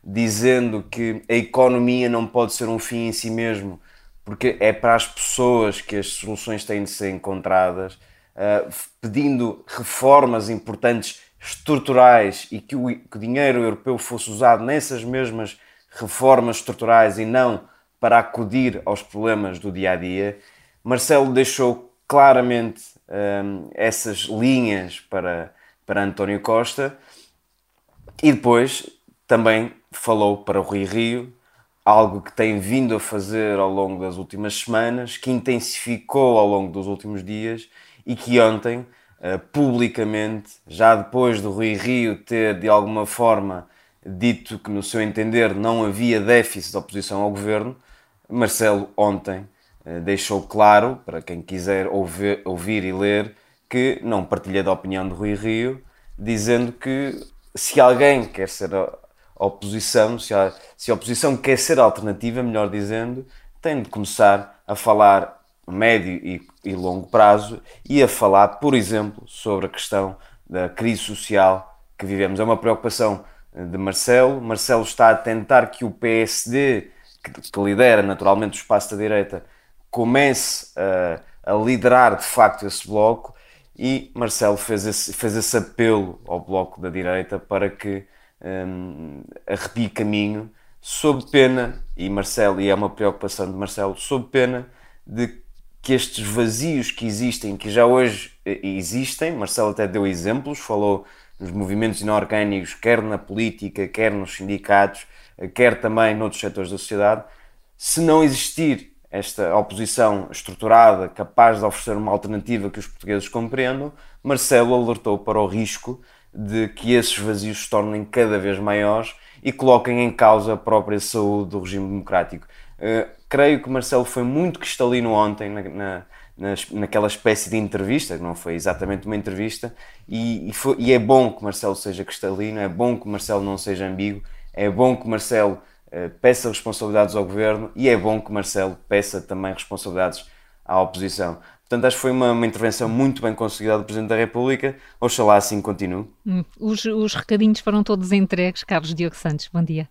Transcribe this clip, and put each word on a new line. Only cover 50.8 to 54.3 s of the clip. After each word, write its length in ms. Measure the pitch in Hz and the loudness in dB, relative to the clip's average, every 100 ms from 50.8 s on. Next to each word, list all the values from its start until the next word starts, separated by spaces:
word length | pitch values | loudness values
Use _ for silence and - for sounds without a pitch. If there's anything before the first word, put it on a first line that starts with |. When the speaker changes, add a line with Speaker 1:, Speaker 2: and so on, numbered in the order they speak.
| 117 127 - | 4 -4 -12
Speaker 1:
para 160 | 82 | -12
quem 180 | - 85 | -12 -14
quiser 460 | 82 95 90 95 95 | -10 -8 -2 -2 -2
ouve-, 540 | 98 90 85 101 101 | -4 -4 -4 -4 -2
ouvir 380 | 95 92 90 107 | -6 -8 -4 -4
e 100 | 92 | -4
ler, 440 | 92 101 104 104 _ _ _ _ | -2 0 0 -2 _ _ _ _
que 300 | 123 131 - | -2 0 -2
não 220 | 117 104 | -2 -4
partilha 400 | 87 | -2